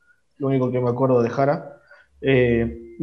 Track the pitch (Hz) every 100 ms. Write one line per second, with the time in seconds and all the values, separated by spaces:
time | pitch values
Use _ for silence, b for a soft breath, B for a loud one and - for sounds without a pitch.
0 | _ _ _ - 135 135 127 123 123 123
1 | 131 127 113 127 139 160 - B B B
2 | B - - 131 123 117 117 - - -